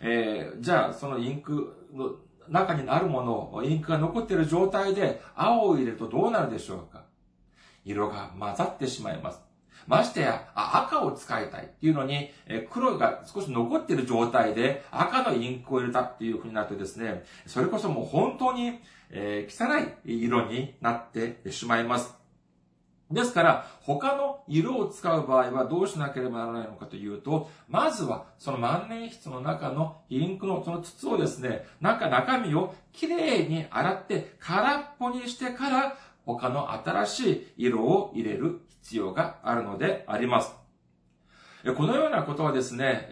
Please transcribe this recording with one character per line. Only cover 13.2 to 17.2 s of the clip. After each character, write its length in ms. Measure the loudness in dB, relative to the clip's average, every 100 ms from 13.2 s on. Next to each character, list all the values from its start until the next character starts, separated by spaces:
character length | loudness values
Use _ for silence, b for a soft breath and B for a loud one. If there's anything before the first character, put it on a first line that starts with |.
少 160 | -8 -8
し 100 | -4
残 260 | 0 2 0
っ 100 | 0
て 80 |
い 20 | 0
る 80 |
状 220 | 2 2 4
態 280 | 4 2
で 300 | 4 2 0 -6
赤 320 | -2 0 2
の 120 | 2
イ 140 | 0 -2
ン 120 | -6
ク 140 | -2
を 60 | -2
入 60 | 0
れ 60 |
た 100 | 0
っ 160 | -2 -4
て 60 |
い 80 | -4
う 60 | -4
ふ 80 | -4
う 20 |
に 60 |
な 80 | -4
る 60 | -4
と 80 | -4
で 80 | -8
す 100 | -6
ね、 280 | -6 -6